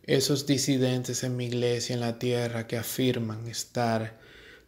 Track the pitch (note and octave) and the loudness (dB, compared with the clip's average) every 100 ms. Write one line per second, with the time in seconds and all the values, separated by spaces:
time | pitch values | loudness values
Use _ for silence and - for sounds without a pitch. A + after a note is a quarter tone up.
0 | - C#3 C3 C#3+ - C3+ C3+ C3+ B2+ B2+ | 2 2 4 0 2 2 4 4 4 2
1 | B2 A#2+ B2+ B2 B2 A#2+ A#2+ A#2+ - B2 | -2 -4 -2 -2 -2 0 0 0 -2 -2
2 | A#2+ A2+ B2 A#2+ A#2+ A#2 A2+ A#2 G#2+ - | -2 -2 0 0 0 -4 -4 -4 -4 0
3 | B2+ A#2+ A2+ A2 A#2 - - - A#2 A2+ | 2 2 -2 -6 -8 -8 -6 0 2 2
4 | A2 - - - - - | -2 -10 -20 -20 -20 -20